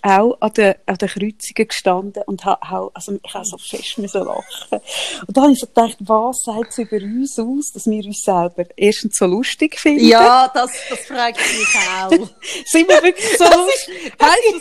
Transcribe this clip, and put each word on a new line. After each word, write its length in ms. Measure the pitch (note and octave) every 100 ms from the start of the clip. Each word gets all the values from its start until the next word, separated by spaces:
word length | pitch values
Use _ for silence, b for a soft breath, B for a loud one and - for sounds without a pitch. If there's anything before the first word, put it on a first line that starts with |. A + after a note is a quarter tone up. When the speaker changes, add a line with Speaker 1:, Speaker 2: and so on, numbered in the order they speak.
Speaker 1:
auch 340 | G3 F#3+ A3+ -
an 100 | G#3+
der, 260 | A3 G3+ - -
an 100 | F#3+
der 100 | G3
Kreuzungen 600 | - G#3+ G#3+ - - A3
gestanden 560 | - G3 F3+ G3+ G3+ G3+
und 180 | G3
ha-, 160 | G3 -
ha-, 280 | - F#3 F#3+
also 240 | - F#3+ G3
ich 100 | -
habe 120 | G3 F#3
so 120 | E3
fest 420 | - - - -
müssen 260 | G3+ G3 -
lachen. 560 | - - - - - B B B B -
Und 120 | A#3
da 60 |
habe 100 | C#4+
ich 60 | B3+
so 80 | A#3+
gedacht, 280 | - A3+ -
was 420 | G3 A3 A#3 B3+
sagt 280 | - G#3+ A3+
es 60 | -
über 180 | A3 G#3+
uns 420 | G3 A#3 C#4 -
aus, 320 | A3+ C#4 D4
dass 120 | - -
wir 180 | G#3+
uns 180 | G3+ G#3 -
selber 400 | F#3 F3 F3+ F3 -
erstens 400 | G#3 G#3+ G#3+ -
so 100 | F#3
lustig 520 | F#3+ C4 - D#4 -
finden? 240 | D#4 D4 A#3
Speaker 2:
Ja, 440 | A3+ A#3+ B3+ C4
das, 180 | B3+ B3+ - -
das 100 | B3 -
fragt 320 | B3+ A#3+ -
mich 380 | - A3 G3+ -
auch. 320 | F#3 F#3 F#3+
Speaker 1:
<laughs> 560 | E4+ E4 - - F4+ -
Sind 240 | E4 F4
wir 120 | D5+
wirklich 340 | F4 - A4 G4+
so 80 | E4+
Speaker 2:
Das 100 | E4+
Speaker 1:
lustig? 500 | F4+ C5+ - F4+ E4
Speaker 2:
ist, 80 | -
das 100 | D4
Speaker 1:
Heisst 120 | B4 A#4
das, 80 | F4